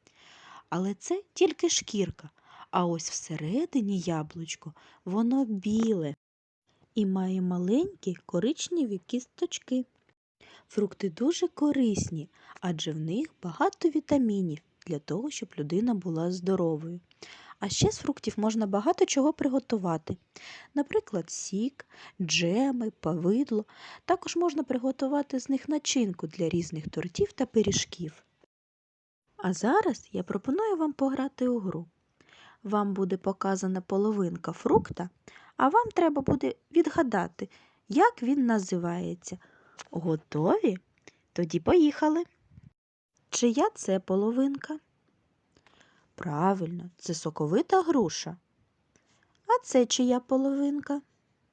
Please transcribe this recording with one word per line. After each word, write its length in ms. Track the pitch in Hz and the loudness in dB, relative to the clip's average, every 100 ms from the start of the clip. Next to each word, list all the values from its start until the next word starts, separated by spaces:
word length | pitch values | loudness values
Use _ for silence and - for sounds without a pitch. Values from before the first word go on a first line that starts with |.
| _ _ - - - - - | _ _ -20 -20 -20 -20 -6
Але 240 | 170 190 | -2 -2
це 300 | 196 - 370 - | -4 -4 -4 -4
тільки 360 | - 370 294 339 | 2 2 4 0
шкірка. 600 | - - 208 180 - 151 - _ - - | 0 0 -2 -2 -4 -16 -20 _ -20 -4
А 140 | 185 175 | 0 0
ось 240 | 165 - | 0 -4
всередині 880 | - - 151 151 226 349 277 202 196 | -10 -8 -8 -4 -2 0 0 0 -2
яблучко, 760 | 170 160 151 170 160 - 160 - - - - | -2 -2 -4 -8 -10 -12 -14 -18 -20 -14 -4
воно 400 | 196 233 269 247 | 0 2 2 0
біле 720 | 202 202 214 226 196 151 143 _ _ _ _ _ _ _ - | -2 0 2 2 0 -2 -6 _ _ _ _ _ _ _ -2
і 100 | 202 | 0
має 360 | 190 185 185 | 0 0 0
маленькі 760 | 180 180 180 240 381 381 - 175 - | 0 0 2 2 0 -4 -8 -8 -4
коричневі 760 | 175 214 320 - 349 254 190 - | 0 0 -2 -2 -2 -2 -4 -6
кісточки. 800 | 247 - - 349 - - 254 254 _ _ _ _ _ - - _ | -6 -6 -6 -6 -6 -4 -4 -4 _ _ _ _ _ -20 -20 _
Фрукти 420 | - 202 - 202 | -2 -2 -2 -6
дуже 380 | 160 254 349 349 | 0 0 2 -2
корисні, 800 | - 294 277 240 190 - 160 160 _ - - | 0 2 4 2 2 -2 -6 -8 _ -20 -6
адже 300 | 185 160 165 | -4 -4 -4
в 80 | 156 | -4
них 280 | 160 196 320 _ | -4 -4 -4 _
багато 460 | 175 160 349 - 339 | -8 0 0 2 0
вітамінів 720 | 302 - 285 233 202 180 151 - _ - | 0 2 2 4 2 0 -4 -10 _ -8
для 120 | 147 | -6
того, 300 | - 165 277 | -4 -6 -6
щоб 200 | - 214 - | -8 -10 -8
людина 360 | 147 170 240 | -2 0 2
була 380 | 214 180 160 170 | 0 -2 -2 -2
здоровою. 680 | 180 175 185 170 151 165 175 - _ - - - - | -2 0 2 2 -2 -6 -12 -14 _ -20 -20 -20 -10
А 100 | 196 | -6
ще 220 | - 403 | 2 2
з 60 | - | 2
фруктів 360 | - 285 - 208 | -4 -4 -4 -2
можна 300 | 208 220 214 | 0 0 0
багато 380 | 202 233 359 370 | 0 2 2 2
чого 280 | - 277 | 2 2
приготувати. 840 | 320 285 262 - 220 180 160 - 190 _ - - - - | 2 0 0 0 -2 0 -2 -4 -12 _ -20 -20 -20 -6
Наприклад, 560 | 277 285 440 427 185 165 | -4 0 -2 -2 -4 -6
сік, 560 | - - 190 240 - - - - - | -10 -6 -2 -2 -4 -16 -20 -16 -6
джеми, 720 | 175 - 170 202 269 254 220 - | -2 2 2 4 2 0 -4 -4
повидло. 640 | 160 165 175 220 285 214 214 - - - - | -2 0 2 2 2 -2 -2 -10 -20 -6 -2
Також 300 | 370 - 339 | -2 0 0
можна 280 | 349 285 | 0 0
приготувати 760 | 277 254 254 262 269 285 277 262 | -2 -2 -2 -2 -2 -2 -2 -4
з 100 | - | -2
них 200 | 269 - | -2 -2
начинку 580 | 302 - 269 214 180 160 | -2 0 0 0 -2 -8
для 220 | 170 165 | -4 0
різних 400 | 170 170 156 151 | 0 -2 -6 -8
тортів 420 | - 170 - 403 | -6 -4 -2 -2
та 140 | - 254 | 0 0
пиріжків. 800 | 226 208 - - - 160 - _ _ _ _ _ _ _ _ _ _ _ - | 2 2 2 -2 -8 -10 -12 _ _ _ _ _ _ _ _ _ _ _ -6
А 160 | 190 | -4
зараз 560 | 185 214 359 415 233 - | 0 2 2 2 -2 -6
я 120 | 196 | -8
пропоную 540 | 180 196 233 311 440 359 | -4 -4 -2 0 0 0
вам 160 | 311 | -2
пограти 540 | 277 269 269 269 - 254 | 0 -2 0 -4 -2 -2
у 120 | 240 | 0
гру. 260 | 185 156 170 _ _ _ _ - - - | -2 -6 -8 _ _ _ _ -20 -20 -16
Вам 300 | 202 208 202 | -2 0 0
буде 240 | 190 190 190 | 0 0 0
показана 640 | 190 190 196 190 190 185 | -2 -2 -2 0 -2 -4
половинка 680 | 180 196 208 208 175 170 170 | -2 0 2 0 -2 -4 -8
фрукта, 580 | 165 - 320 - - 180 - - - - - | -4 2 2 2 -6 -10 -12 -20 -20 -12 0
а 120 | 262 | 4
вам 220 | 392 466 | 4 2
треба 280 | 392 339 302 | 4 2 2
буде 340 | 269 285 262 - _ | 2 0 0 -6 _
відгадати, 800 | 330 311 311 269 208 175 - 196 - _ _ - | 2 4 2 2 0 -2 -6 -12 -14 _ _ -2
як 340 | 220 453 466 | 4 4 4
він 220 | 240 285 247 | 0 2 4
називається. 920 | 220 190 180 170 175 175 175 - 180 - _ _ - - | 2 0 -2 -2 -4 -6 -8 -10 -16 -16 _ _ -20 -12
Готові? 840 | - 165 156 - 151 165 392 349 185 - _ - - _ | -4 -2 -2 -2 0 2 4 2 -2 -8 _ -20 -20 _
Тоді 260 | - 175 170 | -4 -2 0
поїхали! 640 | 165 359 302 - 311 311 349 _ _ - - _ _ _ _ _ _ | 4 6 6 4 2 2 -2 _ _ -20 -20 _ _ _ _ _ _
Чия 400 | - 240 226 403 - | 0 2 4 2 0
це 240 | - 190 | -2 -2
половинка? 800 | - 190 208 240 277 277 - 302 - _ _ _ _ _ _ _ _ _ _ _ _ - | 0 0 2 2 0 -2 -8 -12 -14 _ _ _ _ _ _ _ _ _ _ _ _ -10
Правильно, 760 | 170 147 185 196 165 175 175 - | -6 -2 0 0 -4 -8 -12 -12
це 160 | - | -8
соковита 680 | 160 165 156 151 196 339 381 | -6 -6 -4 0 0 4 2
груша. 560 | 330 285 175 - - 175 _ _ _ _ _ _ _ _ _ _ - | 4 2 2 -2 -10 -12 _ _ _ _ _ _ _ _ _ _ 0
А 180 | 494 - | 0 4
це 200 | 262 247 | 4 4
чия 340 | - 247 247 | 4 2 2
половинка? 800 | 247 262 269 277 285 285 285 285 - _ _ _ _ | 2 0 2 0 0 -2 -4 -8 -8 _ _ _ _